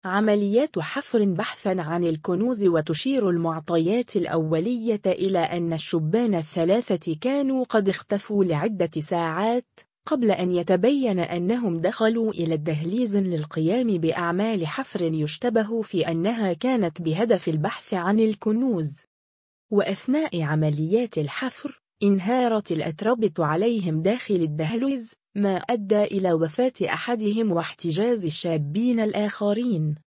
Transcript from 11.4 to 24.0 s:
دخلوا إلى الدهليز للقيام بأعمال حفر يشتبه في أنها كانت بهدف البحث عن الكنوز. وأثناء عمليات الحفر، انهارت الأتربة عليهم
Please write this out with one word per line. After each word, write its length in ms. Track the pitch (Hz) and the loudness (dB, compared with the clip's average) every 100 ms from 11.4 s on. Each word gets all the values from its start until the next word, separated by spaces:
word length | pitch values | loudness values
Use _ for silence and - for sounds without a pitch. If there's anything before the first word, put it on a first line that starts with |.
| 180 240 233 165 | 0 0 0 0
دخلوا 540 | 175 - 220 233 220 | -2 2 0 2 -2
إلى 220 | 175 165 | -2 -2
الدهليز 640 | 160 151 151 165 214 240 202 | 0 -2 -2 -2 -2 0 0
للقيام 800 | 190 170 151 - 160 226 247 180 | 0 -2 -4 0 2 2 2 2
بأعمال 680 | 160 - 170 175 214 214 160 | 0 0 0 0 0 0 -2
حفر 340 | - 269 202 | -6 -6 -2
يشتبه 800 | 170 160 151 - 247 226 214 226 | -2 0 -2 -2 0 0 0 -2
في 260 | 208 185 165 | -2 -2 0
أنها 460 | 165 185 233 202 | 0 0 0 0
كانت 480 | 165 254 254 175 156 | 0 0 2 0 -2
بهدف 480 | 165 160 226 196 - | -2 0 2 2 2
البحث 440 | 156 156 - - | -2 -2 -6 -6
عن 260 | 190 175 208 | -2 2 4
الكنوز. 800 | 220 208 214 220 262 196 151 135 _ _ _ _ _ _ _ | 2 0 -2 0 2 0 -2 -6 _ _ _ _ _ _ _
وأثناء 680 | 202 196 196 - 285 320 175 | 0 0 -4 -2 0 0 -2
عمليات 760 | 151 156 156 147 160 214 240 - | 0 0 0 0 0 0 0 -4
الحفر، 640 | 147 - 262 - 285 - _ _ | -4 -4 -8 -8 -14 -14 _ _
انهارت 680 | 202 196 185 254 247 220 208 | 2 2 2 2 2 0 0
الأتربة 600 | 160 156 156 214 240 220 156 | -2 -2 -4 -2 2 0 0
عليهم 600 | 156 156 226 226 175 156 | 0 2 2 0 0 0